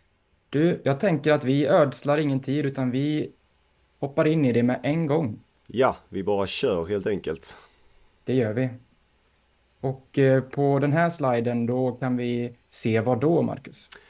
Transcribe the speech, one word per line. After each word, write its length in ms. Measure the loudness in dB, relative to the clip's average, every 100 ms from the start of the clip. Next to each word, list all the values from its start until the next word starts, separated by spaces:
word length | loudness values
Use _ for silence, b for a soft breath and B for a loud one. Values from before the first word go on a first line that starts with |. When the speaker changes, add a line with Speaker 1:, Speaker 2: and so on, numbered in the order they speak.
| _ _ _ _ _
Speaker 1:
Du, 300 | 0 2 0
jag 160 | -2 0
tänker 320 | 0 2 2
att 120 | 2
vi 220 | 2 0 4
ödslar 520 | 4 4 0 -2 0
ingen 220 | 0 -2
tid 260 | -2 -2 -2
utan 240 | -2 -2
vi 400 | -2 -2 -2 -6 -10 _ _ _ _ _ _
hoppar 280 | -4 0 2
in 180 | 4
i 80 | 2
det 100 | 4
med 180 | 2 0
en 240 | -2 -2 0
gång. 320 | 0 -2 -6 -14 _ -8
Speaker 2:
Ja, 300 | 0 0 0 -8
vi 140 | -6
bara 240 | -2 0 -2
kör 400 | -2 0 0 0
helt 200 | -2 -2
enkelt. 500 | -4 -4 -8 -10 -16 b b b b b _
Speaker 1:
Det 100 | -4
gör 180 | 0 0
vi. 160 | -2 -4 -6 _ _ _ _ _ _ _ _ _ _
Och, 380 | -8 -8 -6 2
eh, 240 | 4 4
på 360 | 0 0 0 2
den 140 | 2
här 180 | 2 0
sliden 560 | 0 0 0 0 -2 0
då 260 | 0 -2
kan 240 | -2 -4 -2
vi 400 | -2 -4 -6 -10 _
se 320 | -6 0 0
vad 200 | 2 2
då, 220 | 2 2
Marcus? 460 | 0 -4 -12 -20 -20 B B